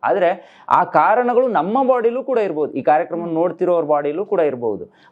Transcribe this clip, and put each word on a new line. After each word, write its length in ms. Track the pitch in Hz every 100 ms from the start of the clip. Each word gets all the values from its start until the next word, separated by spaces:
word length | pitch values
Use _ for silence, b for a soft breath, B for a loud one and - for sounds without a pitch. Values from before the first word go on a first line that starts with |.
ಆದ್ರೆ 600 | 113 185 175 190 - - -
ಆ 140 | 147
ಕಾರಣಗಳು 640 | 170 160 170 220 247 240 262
ನಮ್ಮ 400 | 170 175 247 262
ಬಾಡಿಲೂ 360 | 247 226 247
ಕೂಡ 140 | 262 240
ಇರ್ಬೋದು, 360 | 196 151 143
ಈ 80 | -
ಕಾರ್ಯಕ್ರಮ 440 | - 151 175 170 170
ನೋಡ್ತಿರೋರ 580 | 160 180 170 175 175
ಬಾಡಿಲೂ 420 | 147 147 147 160 208
ಕೂಡ 140 | 185
ಇರ್ಬೋದು. 460 | 147 127 117 98 - b b